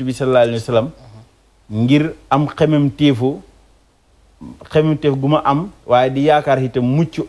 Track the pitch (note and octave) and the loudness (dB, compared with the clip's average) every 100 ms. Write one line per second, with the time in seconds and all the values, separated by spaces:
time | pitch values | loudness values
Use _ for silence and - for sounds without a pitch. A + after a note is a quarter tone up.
0 | C3 B2 C3 B2 A#2+ A#2 A2 A#2 B2+ - | -6 -4 0 2 2 0 -2 -2 -2 -8
1 | - A2 - _ _ _ _ G#2+ A#2+ D3 | -20 -20 -20 _ _ _ _ -4 2 2
2 | D#3 - - C3+ D3 - D#3 D3+ C#3+ - | 0 -6 -4 -2 -2 0 0 2 0 0
3 | D3 B2 B2+ E3+ - _ _ _ _ _ | 0 2 -2 -4 -12 _ _ _ _ _
4 | _ _ _ _ C#2 - - D#3+ D#3 D3+ | _ _ _ _ -20 -20 -4 0 0 0
5 | D3 C3+ C#3 D3+ C#3+ C#3+ F3 - - B2 | -2 -2 0 0 0 -2 -4 -12 0 2
6 | C3 C3 C#3+ D3+ D3 C3 B2+ C3 B2 C#3+ | 2 0 2 2 2 -2 -2 -2 0 0
7 | E3 - | 0 -4